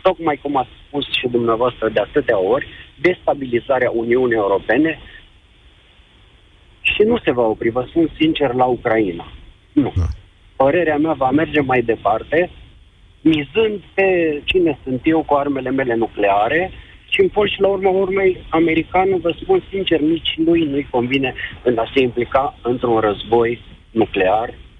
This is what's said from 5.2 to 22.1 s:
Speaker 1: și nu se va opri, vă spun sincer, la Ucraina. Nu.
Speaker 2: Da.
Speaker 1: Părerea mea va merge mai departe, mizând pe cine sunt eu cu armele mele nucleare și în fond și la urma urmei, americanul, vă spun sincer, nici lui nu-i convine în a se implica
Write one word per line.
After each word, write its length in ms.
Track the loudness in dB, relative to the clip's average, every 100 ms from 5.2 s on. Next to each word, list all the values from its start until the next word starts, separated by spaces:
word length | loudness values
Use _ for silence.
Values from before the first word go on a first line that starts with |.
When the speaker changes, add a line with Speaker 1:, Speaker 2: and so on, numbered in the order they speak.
| -20 _ _ _ -20 _ _ _ _ _ -20 _ _ _ -20 _
Speaker 1:
și 200 | -6 0
nu 160 | 0 2
se 80 | -2
va 100 | 0
opri, 280 | 0 0 -2
vă 160 | -4 -4
spun 220 | -2 -2 0
sincer, 340 | 0 0 -2
la 120 | 0
Ucraina. 680 | 0 0 0 0 0 -4 -14 -20 -20 -20 _
Nu. 220 | -2 0
Speaker 2:
Da. 80 | -2 -4 -6 -16 _ _
Speaker 1:
Părerea 420 | 0 2 2 0 0
mea 160 | 0
va 180 | 0 0
merge 280 | 0 0 0
mai 220 | 0 0
departe, 680 | 0 -2 0 -2 -2 -2 -2 -6 -20 -20 -20 _ -20 _
mizând 580 | 0 2 0 0 0 -2 -6
pe 480 | 0 2 2 0 -2
cine 360 | -2 2 2 0
sunt 180 | -4 -2
eu 200 | 0 0
cu 100 | 2
armele 360 | 0 0 -4 -2
mele 260 | -2 0
nucleare 760 | 0 -2 0 2 2 2 0 -2 -8 -20 -20 -6
și 120 | 0
în 80 | 2
fond 200 | 2 -2
și 120 | 0
la 60 | 0
urma 220 | 2 0
urmei, 560 | 0 0 2 0 0 -4
americanul, 720 | 0 2 0 0 0 2 0
vă 160 | -2 -4
spun 220 | 0 0 0
sincer, 300 | -6 0 0
nici 360 | 2 0 -4 -2
lui 180 | 2 2
nu-i 220 | 2 -2 -2
convine 420 | -2 0 -2 -2 -6 -14 -4
în 140 | -2 0
a 140 | 0
se 60 | 0
implica 560 | 0